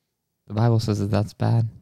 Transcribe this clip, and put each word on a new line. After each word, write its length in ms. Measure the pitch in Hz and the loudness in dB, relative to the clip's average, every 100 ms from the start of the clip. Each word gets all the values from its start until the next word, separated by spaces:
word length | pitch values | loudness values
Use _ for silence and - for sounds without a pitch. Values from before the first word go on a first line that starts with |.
| _ _ _ _ - | _ _ _ _ -10
the 60 | 104 | -2
Bible 240 | 117 113 | 2 2
says 200 | 107 101 | 0 -2
that 120 | 101 | 0
that's 220 | 104 107 | -2 -2
bad. 360 | - 110 117 113 - | -4 0 0 0 -6